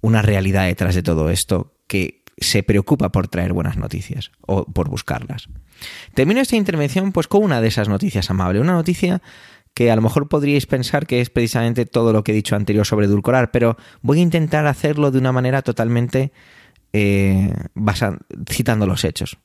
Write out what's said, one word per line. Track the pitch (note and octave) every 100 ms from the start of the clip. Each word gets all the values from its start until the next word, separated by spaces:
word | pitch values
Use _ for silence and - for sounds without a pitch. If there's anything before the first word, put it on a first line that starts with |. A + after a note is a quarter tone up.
una | G#2+ A2
realidad | G#2+ G2+ F#2+ G2
detrás | F#2 F2+ F2+
de | F2+
todo | F2 E2 D#2
esto | F2+ - F2+ - _ _
que | G2+ - - - -
se | - G#2
preocupa | - G2+ - D3 F#2
por | G2 F#2+
traer | F2 F2+
buenas | F2+ D#2+ -
noticias | - - - - - _
o | - F#2+
por | - G2 F2
buscarlas. | - - - - B2+ - - - _ - - -
Termino | - C#3 A#3
esta | C4+ A#3
intervención, | G3+ E3 C#3+ F#3+ G3
pues, | F#3 D#3
con | G3+
una | G#3 B2+
de | A2+
esas | A2 G#2
noticias | G2 G#3 G#2 F#2
amable, | F#2+ F#2 G2
una | D3+
noticia | F3+ E3 F3+ F3+ F#3 - - - - _
que | - A#2+
a | A2
lo |
mejor | A2 - C#3+
podríais | D3+ C#3+ C#3+ -
pensar | C3 B2+ C#3+ D#3+
que | B2
es | A#2+
precisamente | - A#2 B2 A#2 A#2+ A#2
todo | B2 A#2
lo | A2
que | G#2+
he |
dicho | G#2+ G2+ G#2
anterior | G#2 G#2+
sobre | G#2 G#2+ G2+
edulcorar, | G#2 G2 B2+ A#2
pero | B2 A#2 A2+ - -
voy | C3 D3+
a |
intentar | F3 E3 D3+ D3+ D3+
hacerlo | C3 D3 D3 D3
de | C3
una | C3
manera | B2+ B2+ C3+
totalmente, | B2+ A2+ A2+ A#2+ A#2+ C3 C3+ _ - - - _ _
eh, | G#2 G2+ G2 G2 F#2+ G2 - -
basa-, | - G#2+ F#2+ G#2 - - - -
citando | - A#2 A2 G2
los | F#2+
hechos. | F#2 - - -